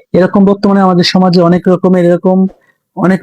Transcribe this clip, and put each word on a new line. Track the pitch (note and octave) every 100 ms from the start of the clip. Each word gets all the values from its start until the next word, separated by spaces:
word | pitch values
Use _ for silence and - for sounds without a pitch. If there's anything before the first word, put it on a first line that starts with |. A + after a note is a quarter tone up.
| _
এরকম | F3 F#3 G#3 G3
বর্তমানে | G3 G3+ G3
আমাদের | F#3 F3+
সমাজে | F3 F#3 F#3 F3
অনেক | E3+ F3 F#3
রকমের, | F3+ F#3 F#3 F3
এরকম | F3 F#3 F#3 F#3+ - _ _ _ -
অনেক | F3+ F#3